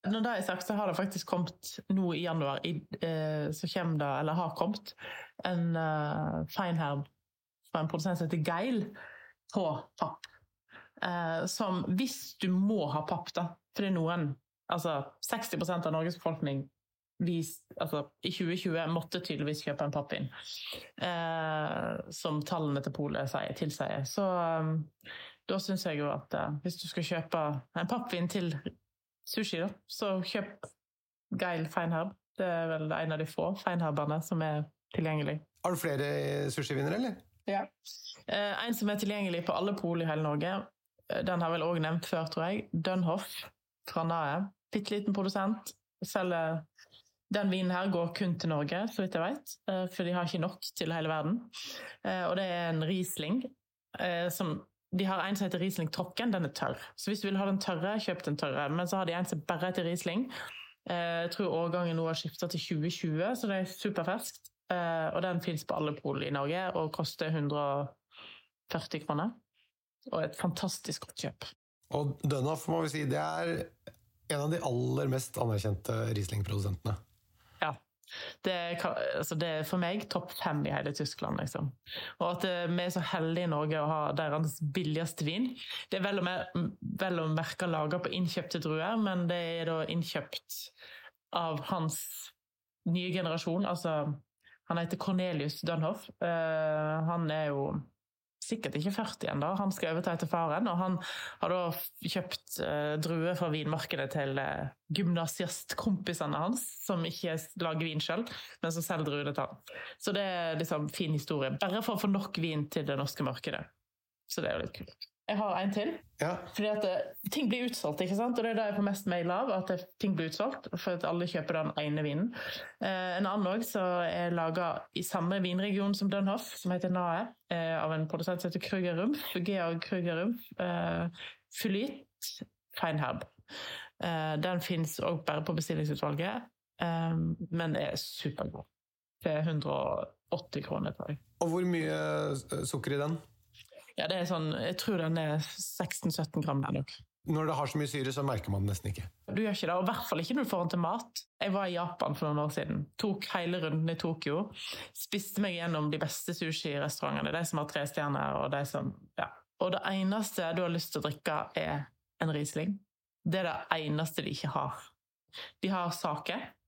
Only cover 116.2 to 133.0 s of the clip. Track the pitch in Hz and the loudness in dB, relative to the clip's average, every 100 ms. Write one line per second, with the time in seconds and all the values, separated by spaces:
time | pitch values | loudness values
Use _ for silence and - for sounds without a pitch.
116.2 | 180 180 - - 208 214 208 185 - - | -2 -2 -6 -2 2 2 2 0 -2 -6
117.2 | 202 294 247 247 247 - 156 147 180 196 | -4 0 2 2 0 0 -2 0 0 2
118.2 | 240 240 226 226 214 202 202 196 - 175 | 2 2 2 2 0 2 2 2 0 2
119.2 | 170 185 262 190 185 180 180 _ 202 170 | 2 2 2 0 0 -2 -4 _ 0 2
120.2 | 160 - 220 - - 175 - 170 156 170 | 0 0 -2 -2 -8 -4 -2 0 0 0
121.2 | 175 160 156 160 156 - 151 151 151 147 | 0 -2 0 0 0 -2 0 0 0 2
122.2 | 233 - - - - - 190 185 185 180 | 0 -2 -8 -8 -10 -4 -2 0 0 0
123.2 | 196 208 185 214 233 208 185 180 170 175 | 2 2 2 2 0 0 2 2 2 2
124.2 | 175 170 165 165 170 - - - 139 185 | 2 2 2 2 0 -2 -4 -4 0 0
125.2 | 170 196 180 180 202 196 202 202 202 196 | 2 2 2 2 2 2 2 2 2 2
126.2 | 196 220 - - 185 180 185 180 175 165 | 2 0 -4 -6 -2 0 2 2 2 2
127.2 | 233 - _ 170 165 160 156 160 156 160 | -2 -8 _ -2 0 0 2 2 0 0
128.2 | 165 175 180 185 - 196 180 165 214 294 | 0 0 -2 -2 -2 0 2 2 2 0
129.2 | - 180 175 190 170 170 - 190 175 165 | -2 -2 0 2 2 0 0 0 2 2
130.2 | 196 240 - - 180 175 170 170 170 - | 0 -2 -8 -4 -2 0 0 0 -2 -4
131.2 | - - _ - 220 190 277 - - _ | -14 -16 _ -4 0 2 0 -6 -16 _
132.2 | - - - _ _ - 170 156 | -10 -10 -14 _ _ -2 0 2